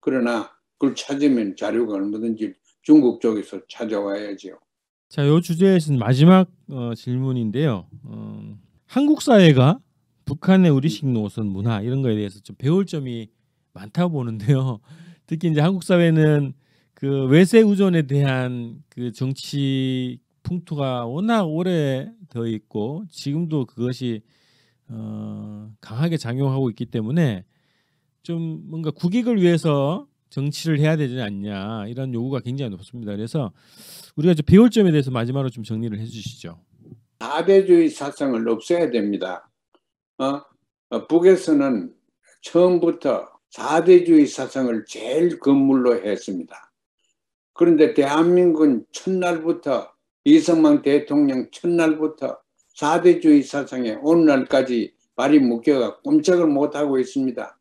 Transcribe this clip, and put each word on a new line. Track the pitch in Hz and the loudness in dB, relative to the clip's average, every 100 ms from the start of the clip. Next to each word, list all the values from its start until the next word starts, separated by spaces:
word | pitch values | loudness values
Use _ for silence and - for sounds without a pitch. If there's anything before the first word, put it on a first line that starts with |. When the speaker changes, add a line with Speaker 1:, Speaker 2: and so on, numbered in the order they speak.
Speaker 1:
그러나 | - 131 120 117 - _ _ _ | -2 -2 -2 -4 -8 _ _ _
그걸 | 139 120 | -4 -4
찾으면 | - 143 143 123 101 90 | -10 -2 0 0 -2 -6
자료가 | 101 110 117 | -4 -2 -2
얼마든지 | 98 101 107 117 110 104 - _ _ | -4 -6 -6 -6 -6 -8 -10 _ _
중국 | - 151 127 113 | 2 2 2 0
쪽에서 | 117 110 - 98 _ | -2 -2 -8 -14 _
찾아와야지요. | - 98 104 101 101 104 98 95 92 _ _ _ _ _ | -12 -8 -6 -6 -8 -10 -14 -16 -20 _ _ _ _ _
Speaker 2:
자, | - 143 | -2 2
요 | 160 | 2
주제에서는 | 175 165 196 185 151 139 | 0 0 4 2 2 -2
마지막, | 107 131 160 185 180 _ - | 0 6 8 8 4 _ -16
어, | 135 120 | -10 -8
질문인데요. | 113 - 123 131 127 113 113 156 101 - 107 | -8 -8 -6 -4 -4 -4 -2 -2 -4 -8 -20
어, | - 110 107 107 107 104 _ _ _ | -20 -18 -16 -16 -18 -20 _ _ _
한국 | - 294 302 | -2 0 0
사회가 | - 220 175 131 127 208 _ _ _ _ | 4 6 8 6 4 2 _ _ _ _
북한의 | - 147 - 190 180 | -12 -6 2 4 4
우리식 | 139 147 160 139 | 2 0 -4 -4
노선 | 117 104 - 107 | -4 -4 -6 -6
문화 | 95 107 110 | -4 -4 -4
이런 | 110 135 | -4 -4
거에 | 131 | -2
대해서 | 107 101 101 | -2 -4 -10
좀 | - 101 | -20 -8
배울 | 131 180 196 | -2 -2 -2
점이 | 160 131 117 113 _ _ _ _ | -6 -10 -12 -14 _ _ _ _
많다고 | - 104 - 175 | -20 -10 -4 -2
보는데요. | 151 120 113 110 139 131 110 | -2 -6 -6 0 0 0 -6
<laughs> | _ 160 - - _ | _ -20 -20 -20 _
특히 | 160 170 | -4 -2
이제 | 151 | 0
한국 | 156 190 | 0 0
사회는 | - 180 170 160 156 147 139 131 _ _ _ | 0 2 4 4 4 2 -2 -8 _ _ _
그 | _ 139 139 131 | _ -4 -2 4
외세 | 147 185 226 | 4 6 6
의존에 | 220 202 196 170 139 | 4 2 2 2 0
대한 | 139 139 131 127 123 117 127 _ | 0 0 0 -4 -6 -10 -14 _
그 | - 123 | -10 -10
정치 | 104 131 135 - 143 139 135 131 131 127 123 _ _ | -6 -8 -8 -8 -6 -4 -2 -4 -4 -8 -12 _ _
풍토가 | - 175 170 147 135 127 | -8 -8 -8 -6 -6 -6
워낙 | 117 139 214 226 | -8 -6 -2 -2
오래 | 175 156 185 175 143 131 147 226 185 | -2 -4 -2 -2 -2 -4 -8 -18 -14
더 | 120 117 | -8 -6
있고 | 110 _ 110 107 156 202 | -6 _ -8 -6 -8 -14
지금도 | - 139 147 170 156 123 | -12 -6 -6 -4 -4 -6
그것이, | - 123 123 123 110 _ _ _ _ _ _ _ | -6 -6 -6 -8 -8 _ _ _ _ _ _ _
어, | 113 110 107 107 104 107 104 107 107 | -14 -12 -12 -12 -14 -16 -18 -20 -20
강하게 | - 113 165 160 | -14 -6 -4 -4
작용하고 | 117 123 139 131 135 | -6 -4 -2 -2 -4
있기 | 104 120 | -6 -8
때문에 | 120 110 160 151 98 - _ _ _ _ _ _ _ | -6 -4 0 0 -2 -12 _ _ _ _ _ _ _
좀 | - 170 165 156 | -12 -8 -8 -10
뭔가 | 156 160 156 | -12 -8 -8
국익을 | 151 175 214 233 226 | -6 -4 -2 0 2
위해서 | 175 170 160 143 139 185 - _ _ | 2 2 0 0 -2 -4 -10 _ _
정치를 | - 139 147 165 151 | -8 -8 -6 -4 0
해야 | 156 160 | 0 0
되지 | 139 123 | -4 -6
않냐 | 107 101 104 101 98 113 104 | -8 -8 -8 -8 -8 -10 -10
이런 | 120 135 | -10 -8
요구가 | 120 123 135 | -6 -6 -6
굉장히 | 123 135 127 | -8 -8 -8
높습니다. | 92 101 123 107 | -10 -16 -14 -10
그래서 | 101 110 160 123 _ _ _ - - - - | -10 -6 -6 -6 _ _ _ -20 -20 -16 -2
우리가 | 160 | 0
좀 | 160 143 | 0 6
배울 | 185 240 | 8 8
점에 | 220 190 | 4 2
대해서 | 151 135 | 2 0
마지막으로 | 127 120 135 135 | -4 -4 -4 -6
좀 | 120 | -8
정리를 | 104 110 117 104 | -10 -8 -6 -8
해주시죠. | 113 113 95 - 87 82 _ _ - - _ _ | -10 -12 -16 -16 -20 -20 _ _ -20 -20 _ _
Speaker 1:
사대주의 | 117 151 170 196 190 170 160 | -8 -4 4 4 6 4 4
사상을 | - 143 - 139 117 113 | -2 -10 -6 -4 -2 -2
없애야 | 113 - 175 156 | -4 -2 -2 0
됩니다. | 120 104 98 92 87 _ _ _ _ _ _ _ _ | -2 -4 -4 -6 -10 _ _ _ _ _ _ _ _
어? | 135 139 _ _ _ _ _ | -6 -6 _ _ _ _ _
어, | 117 - | -8 0
북에서는 | 165 180 185 - 147 139 117 87 _ _ _ _ _ | 4 6 4 2 0 0 -2 -6 _ _ _ _ _
처음부터 | - 170 180 180 165 160 143 107 - _ _ | -4 2 4 4 0 -2 -4 -4 -6 _ _
사대주의 | - 117 160 170 180 165 156 135 | -12 -2 0 6 6 8 6 6
사상을 | - 127 139 127 113 - | 0 -8 -4 -4 -4 -8
제일 | 110 110 143 175 156 | -12 -6 0 0 0
근물로 | 139 139 135 135 123 117 | 2 4 4 2 2 0
했습니다. | 98 98 - 92 - - _ _ _ _ _ _ _ _ _ | -2 -6 -6 -10 -12 -18 _ _ _ _ _ _ _ _ _
그런데 | - 170 156 156 | 0 2 4 4
대한민국은 | 117 139 147 165 180 180 156 156 120 - | 4 0 2 2 4 4 4 2 2 -6
첫날부터, | - - 185 180 170 160 165 147 120 - _ _ _ | -10 -6 -2 -2 -4 -4 -4 -4 -6 -6 _ _ _
이승만 | 143 160 151 165 156 147 | 4 6 6 4 4 4
대통령 | 143 143 147 147 143 131 - | 2 0 0 0 0 0 -8
첫날부터 | - 175 170 160 156 156 - 127 - _ _ _ | -6 -2 0 0 0 -4 -6 -10 -10 _ _ _
사대주의 | - 147 170 175 170 160 147 | -6 -2 4 4 4 6 4
사상에 | 131 143 135 131 120 107 | 4 -6 -6 -6 -6 -4
오늘날까지 | 143 170 156 135 127 135 127 120 - _ _ | 0 4 4 2 2 0 2 -2 -4 _ _
발이 | - 135 151 | -4 4 4
묶여가 | 127 117 135 139 110 - | 4 0 0 0 0 -6
꼼짝을 | 139 156 156 175 165 | 0 0 2 2 2
못하고 | 143 147 143 147 131 | 0 -2 -2 -2 -2
있습니다. | 127 139 131 120 104 _ | -2 -4 -6 -6 -14 _